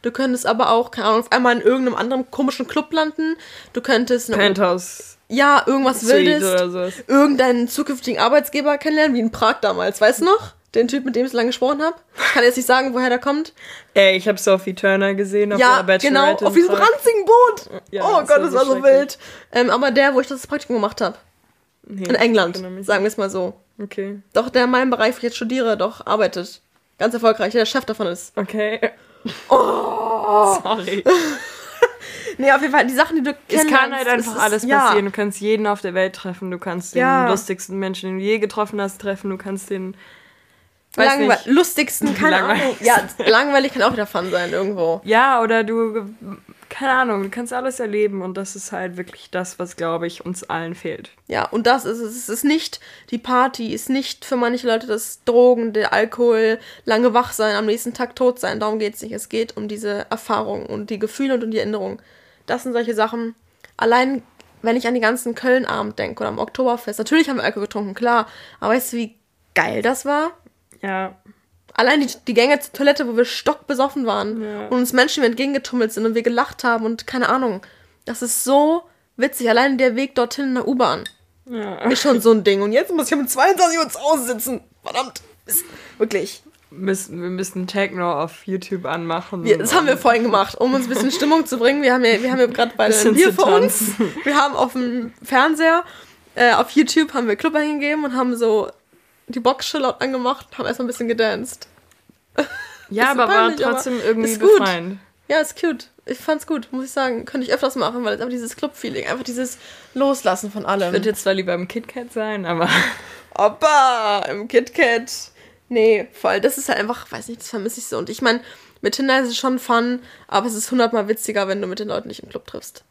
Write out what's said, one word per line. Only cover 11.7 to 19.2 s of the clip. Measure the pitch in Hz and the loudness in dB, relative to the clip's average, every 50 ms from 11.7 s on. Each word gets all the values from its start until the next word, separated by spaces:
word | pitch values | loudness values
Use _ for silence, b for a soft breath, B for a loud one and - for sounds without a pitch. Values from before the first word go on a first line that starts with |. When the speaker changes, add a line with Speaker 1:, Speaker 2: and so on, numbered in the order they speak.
| 294 285 | 0 0
Speaker 1:
hab. | 302 330 330 - _ _ _ | -2 -4 -4 -6 _ _ _
Ich | - - - - | -4 -2 0 2
kann | 285 233 | 4 4
jetzt | 247 247 | 4 2
nicht | 254 240 | 2 2
sagen, | - 254 262 269 269 240 | 2 2 2 2 0 -2
woher | 254 254 254 | -2 0 0
der | 240 247 | 0 0
kommt. | - 285 285 302 320 - _ B B B B B B B _ | 0 -2 -2 -2 -4 -6 _ B B B B B B B _
Speaker 2:
Ey, | 202 196 190 190 | 6 6 6 4
ich | 185 185 | 4 0
hab | 214 202 185 | -2 -2 0
Sophie | - 208 190 185 185 196 185 | 2 2 2 2 0 -8 -8
Turner | - - 196 190 196 196 196 196 | 0 0 2 2 2 2 0 0
gesehen | 196 202 190 196 208 208 202 202 | -2 -4 -2 0 0 0 0 2
auf | 226 | 4
Speaker 1:
Ja, | 254 247 254 | 6 6 6
Speaker 2:
ihrer | 254 185 | 4 4
Bachelorette | 180 190 185 277 | 2 2 2 4
Speaker 1:
genau, | 285 269 277 277 302 311 302 | 2 4 4 4 4 2 2
Speaker 2:
in | 208 | 0
Speaker 1:
auf | - 202 | 4 6
diesem | 339 339 359 302 | 6 6 6 4
Speaker 2:
Prag. | 294 403 453 | 4 4 4
Speaker 1:
ranzigen | 480 571 - 480 453 415 381 | 4 4 2 2 2 2 6
Boot. | 370 453 480 494 480 427 - - - - - _ _ | 6 8 8 8 6 4 -2 -10 -14 -16 -16 _ _
Speaker 2:
Ja, | - - - | -6 -2 0
Speaker 1:
Oh | 392 415 330 | 2 2 2
Speaker 2:
das | 294 | 4
Speaker 1:
Gott, | - | 4
Speaker 2:
war | 294 277 | 4 4
Speaker 1:
das | 302 320 | 4 2
Speaker 2:
so | 269 | 2
Speaker 1:
war | 254 285 | 2 2
so | 269 262 | 2 2
Speaker 2:
schrecklich. | 254 269 269 269 | 4 6 6 6
Speaker 1:
wild. | 277 285 277 - B | 6 4 0 -8 B